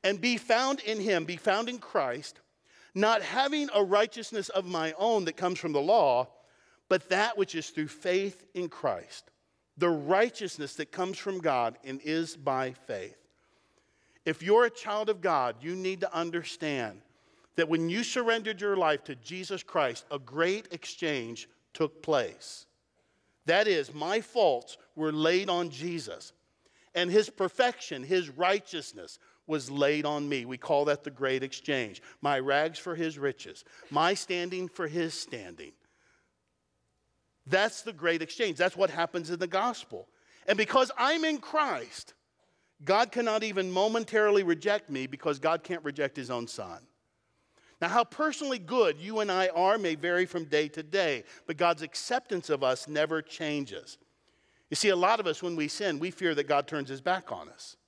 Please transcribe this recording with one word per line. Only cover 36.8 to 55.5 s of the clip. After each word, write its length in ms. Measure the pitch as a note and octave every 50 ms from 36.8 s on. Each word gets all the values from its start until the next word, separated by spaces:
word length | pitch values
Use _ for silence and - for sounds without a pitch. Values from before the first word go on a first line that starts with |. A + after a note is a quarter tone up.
| _ _ _ _ _ _ _ _ _ _ _ _ _
That's 340 | C3 D3+ F#3 G3+ A3+ A3 -
the 140 | - A3+ G#3
great 260 | D3+ D#3 E3+ E3+ E3
exchange. 380 | D#3+ D#3+ - - A#3 G3+ E3 C3+
That's 180 | F3 F#3 -
what 140 | F3+ G3 F3+
happens 400 | D3+ E3+ E3+ E3+ - F3 E3 D3+
in 80 | F3 E3
the 80 | F3+
gospel. 640 | F3 F#3 F#3+ G#3 B3 A#3 - - _ - F#2 F#2 _ _ _ _ _ _ _ _
And 120 | - G#3 G3+
because 340 | A3 - - C4 B3+ B3+ C4+ -
I'm 260 | B3 C4+ D#4 E4 D#4
in 140 | D#4+ D4+ C#4
Christ, 720 | - - - D#4 D4+ C4+ F#3 C3 A2+ - - - - - - _ _ _ _ _ _ _ _ _ _ _ _ _ D3
God 260 | C#3 F#3+ G#3+ A#3+ G#3+ -
cannot 300 | B3 A#3 A3+ G#3+ A3 A3
even 260 | A3 G3+ F#3+ F#3+ F#3
momentarily 720 | F3+ F#3 G3 A3 A3 A#3 A3+ - - A3 G#3+ G#3 G#3 G3+ G3
reject 480 | E3+ E3+ D#3+ C#3+ G3+ G3+ G#3 G#3 -
me 160 | C#3+ C3 C3
because 320 | C3 C#3 C#3 - D#3 D3 C3+
God 260 | C#3 D#3+ E3 E3 D#3+
can't 180 | - F3+ E3 D#3
reject 360 | D3 C#3 C#3+ D3 C#3 C3+ C#3
his 120 | C3 A#2+
own 160 | B2+ A#2+ A#2
son. 400 | A2+ - - G#2 F2+ E2+ - - _ _ _ _ _ _ _ _ _ _ _ _ _ _ _ _ _ _ _ E3
Now, 60 | E3+
how 160 | F#3 A#3+ A#3
personally 560 | A#3+ - - D4+ D#4 C#4+ - D4+ C#4 C4 A#3+
good 360 | F3+ D#3 A#3 B3+ A3 F3 D3+ D3+
you 220 | E3 G3 A3 A3
and 100 | G#3+ G3+
I 180 | F#3 F#3 F#3+ F#3
are 280 | E3+ E3+ F3+ F#3+ G#3
may 200 | A3+ G3+ F3 D#3
vary 280 | D3 C#3+ F3 F3 F3+ F#3
from 200 | F3+ - F3 D#3+
day 240 | D3 D3 D3+ D#3 D3+
to 160 | D3+ D#3+ D#3
day, 400 | D3+ D#3+ G3 F#3 D#3+ C#3 A#2+ G2+ - - - _
but 100 | - E3+
God's 260 | D3 F3 E3+ E3+ D3 D#3+
acceptance 640 | D3+ - - - - B3 B3+ - - G3+ F3 - -
of 140 | D3+ C3+ C3+
us 240 | B2+ C3 B2 -
never 340 | - D3+ D3 D3+ D#3 D#3+ D#3+
changes. 760 | D3+ - - - E3+ D3+ D3 D3 C#3 B2+ G2 F2 - - - _ _ _ _ _ _ _ _ _ _ _ _ _ _ _
You 60 | -
see, 140 | - - G#3
a 60 | F#3+
lot 220 | F3 F3+ F#3+ A3+ A3+
of 80 | G3+
us, 160 | F3 D#3 - -
when 140 | F3